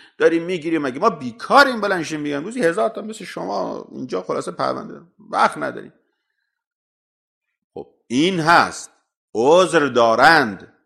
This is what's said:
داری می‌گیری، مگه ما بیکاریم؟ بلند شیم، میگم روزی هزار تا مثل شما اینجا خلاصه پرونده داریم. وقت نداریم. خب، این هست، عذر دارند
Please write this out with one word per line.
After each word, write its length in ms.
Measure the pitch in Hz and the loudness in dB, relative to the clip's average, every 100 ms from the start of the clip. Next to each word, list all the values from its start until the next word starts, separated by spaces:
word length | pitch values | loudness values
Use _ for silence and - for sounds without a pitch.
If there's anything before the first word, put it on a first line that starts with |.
| - - | -16 2
داری 200 | 160 165 | 2 2
می‌گیری، 400 | 170 185 156 165 | -2 -6 -2 -2
مگه 200 | 143 127 | -4 -2
ما 120 | 220 | -2
بیکاریم؟ 720 | 170 127 113 - 233 277 240 | -2 -10 -10 2 4 4 2
بلند 220 | 202 185 | -2 -2
شیم، 180 | 151 156 | -4 -6
میگم 240 | 147 143 | -6 -6
روزی 180 | 170 247 | -6 -2
هزار 260 | 170 175 226 | 0 0 -2
تا 140 | 220 | -4
مثل 220 | 208 220 | -12 -12
شما 640 | 180 - 175 202 - - - | -14 -10 -6 -6 -6 -8 -12
اینجا 300 | 139 131 185 | -14 -8 -8
خلاصه 300 | 180 151 147 | -6 -6 -6
پرونده 400 | 175 135 131 139 | -6 -4 -6 -10
داریم. 200 | 143 170 _ - | -18 -20 _ -8
وقت 280 | - 233 - | 0 0 0
نداریم. 340 | 139 117 - _ _ _ _ _ _ _ _ _ _ _ _ _ _ _ _ _ _ | -10 -10 -16 _ _ _ _ _ _ _ _ _ _ _ _ _ _ _ _ _ _
خب، 120 | - - _ - | -18 -18 _ -6
این 340 | 120 170 185 | -2 0 0
هست، 500 | 156 170 98 - - _ _ _ _ | 2 4 4 -2 -16 _ _ _ _
عذر 520 | 104 127 170 180 160 143 | 0 4 6 4 2 2
دارند 840 | 120 117 113 143 160 123 92 - _ | 2 2 6 6 6 2 -4 -16 _